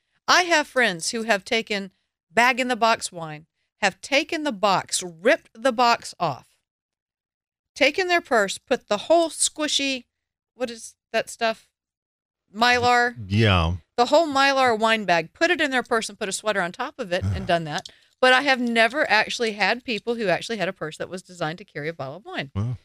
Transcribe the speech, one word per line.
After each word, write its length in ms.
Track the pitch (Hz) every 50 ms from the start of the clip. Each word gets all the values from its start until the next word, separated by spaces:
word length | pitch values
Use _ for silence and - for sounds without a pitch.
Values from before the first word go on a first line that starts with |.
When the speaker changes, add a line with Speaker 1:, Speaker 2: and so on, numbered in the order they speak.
| _ _ _ _ _
Speaker 1:
I 180 | - 285 339 359
have 220 | 339 339 302 285
friends 440 | - - 254 240 208 180 165 - -
who 140 | - 226 220
have 200 | 233 208 190 -
taken 460 | - 240 226 226 - 214 196 196 185 - _ _ _ _ _ _ _
bag 280 | 160 220 240 254 254 240
in 100 | 254 247
the 80 | 254
box 360 | 202 233 226 226 - - - 180
wine, 340 | 170 165 156 151 151 160 _ _ _ _ _ _ _ 214
have 180 | 190 - _
taken 440 | - - 277 285 320 - 349 320 302
the 80 | 294 226
box, 500 | 185 208 202 185 156 - - - - 185
ripped 480 | 175 165 160 180 247 320 - _ _ _
the 180 | 226 226 269 226
box 420 | 240 247 233 233 - - - - -
off, 280 | 180 156 123 - - _ _ _ _ _ _ _ _ _ _ _ _ _ _ _ _ _ _ _ _ _ _ _ _ _ _
taken 340 | - - 294 302 392 370 359
their 120 | 349 339
purse, 380 | - - 269 220 202 190 - -
put 300 | - - 254 233 _ -
the 80 | 208 202
whole 300 | - - 320 339 330 311
squishy, 760 | - - - - - - 302 294 - - 277 277 269 240 - _ _ _ _ _ _ _ _ _ _
what 160 | 220 254 233
is 240 | 233 220 - - - _ _ _ -
that 160 | 226 - -
stuff? 380 | - - 233 220 220 - _ _ _ _ _ _ _ _ _ _ _ _ _ _ _ _ _ _ 185
Mylar? 600 | 214 233 247 247 247 240 247 247 240 240 247 240 123 101
Speaker 2:
Yeah. 480 | 92 101 107 113 104 95 87 80 82 90 85 - _ _
Speaker 1:
The 100 | - 240
whole 200 | 240 302 320 339
Mylar 520 | 302 269 269 277 277 269 269 262 247 220 214
wine 260 | 220 220 226 220 202
bag, 280 | 180 175 170 165 - _
put 180 | - 320 330
it 100 | 349 285
in 100 | 311 277
their 120 | 262 247 233
purse 260 | - 240 226 - -
and 100 | 208 -
put 100 | 226 190
a 40 | 190
sweater 280 | - - 214 196 202
on 120 | 175 175 -
top 260 | - 254 302 - -
of 140 | 240 175 175
it 120 | 190 196
and 220 | 196 190 190 190
Speaker 2:
<sighs> 0 |
Speaker 1:
done 180 | 180 170 170 160
that. 240 | 147 147 190 - - - _ _ _ _ _
But 120 | 254 254 254
I 100 | 254 285
have 180 | 285 262 240
never 480 | 247 233 233 226 226 233 247 311 277 -
actually 420 | 202 214 - 196 - - 240 220 202
had 300 | 214 190 190 233 247 -
people 320 | 262 220 202 - 233 240
who 140 | 226 214 180
actually 300 | 165 - - - 233 208
had 100 | 175 185
a 40 | 190
purse 240 | _ 165 151 160 -
that 100 | 175 -
was 140 | 175 190 -
designed 360 | - 180 170 170 156 165 175
to 60 | 202
carry 240 | - - 156 143 160
a 40 | 170
bottle 240 | - 135 131 143
of 80 | 185 240
wine. 260 | 359 381 269 180 143 -
Speaker 2:
Well, 240 | 98 107 123 120 -